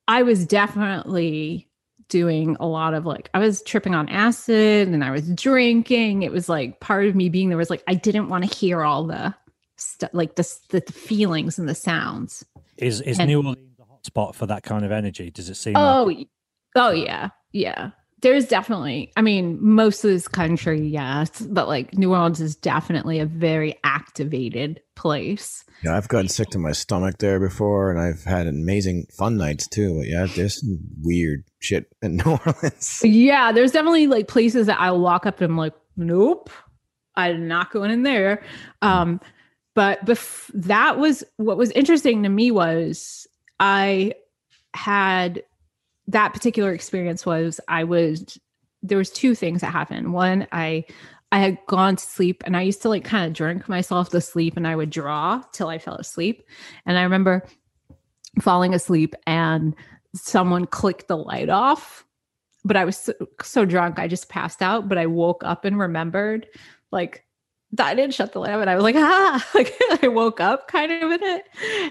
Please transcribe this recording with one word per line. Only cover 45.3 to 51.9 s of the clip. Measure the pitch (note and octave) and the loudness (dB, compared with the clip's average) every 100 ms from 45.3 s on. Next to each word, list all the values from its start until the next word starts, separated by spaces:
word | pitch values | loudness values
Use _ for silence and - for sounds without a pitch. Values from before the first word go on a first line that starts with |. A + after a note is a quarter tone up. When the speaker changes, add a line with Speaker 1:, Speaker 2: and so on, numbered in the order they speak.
| F3 - _ _ _ _ _ - | -6 -14 _ _ _ _ _ -2
Speaker 1:
that | G#3+ G#3 | 2 2
particular | - A#3+ A3+ G3 | 2 -2 0 -2
experience | E3+ - F#3+ F3 F3 F#3 | -2 -6 -4 -4 -4 -2
was | D#3+ E3 D#3+ - | 0 -2 -4 -4
I | E3 | -2
was, | E3 F3 E3 D#3+ - - _ _ _ _ | 0 2 2 -2 -8 -20 _ _ _ _
there | F#3 G3 | -2 0
was | F#3+ | -2
two | - C4 | 0 2
things | A3+ E3+ F3 | 2 0 -4
that | - | -4
happened. | E3 D3 - - | -4 -4 -6 -4
One, | F3 F#3 F#3+ - | 0 2 0 -2
I, | E3+ D#3+ D#3+ D#3+ - - - - | -6 -4 -4 -8 -16 -20 -16 -2
I | G3 | 2
had | G3 F#3 - | 2 0 -2
gone | F#3 F#3+ | 2 2